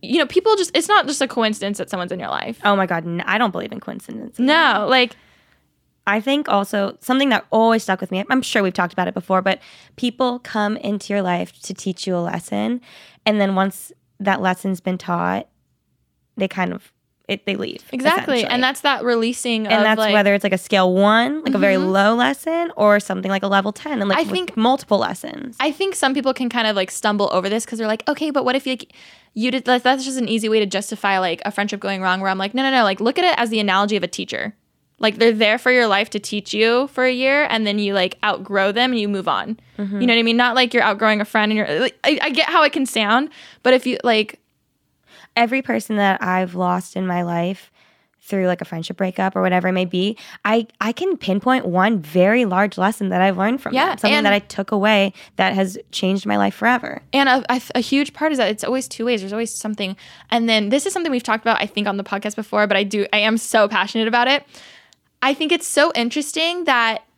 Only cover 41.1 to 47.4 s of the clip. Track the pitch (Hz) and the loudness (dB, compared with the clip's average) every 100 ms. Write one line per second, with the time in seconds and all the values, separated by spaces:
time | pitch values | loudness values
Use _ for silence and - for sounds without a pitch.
41.1 | 214 208 226 208 214 214 151 254 - 247 | 2 0 0 2 0 0 0 -2 0 0
42.1 | 302 302 262 311 339 311 339 269 - 208 | 0 0 0 2 4 4 2 -2 -2 2
43.1 | 226 302 - - - 247 254 247 247 247 | 2 0 -10 -20 -4 2 2 2 -2 2
44.1 | 220 214 - _ _ _ _ _ _ _ | 2 0 -6 _ _ _ _ _ _ _
45.1 | - - - 233 262 262 226 - 214 202 | -20 -6 0 2 0 -2 -4 -2 0 2
46.1 | 190 185 185 185 180 180 180 185 - 185 | 2 0 -2 -2 -2 -2 -2 -4 -6 -4
47.1 | 180 175 170 | -2 -2 -2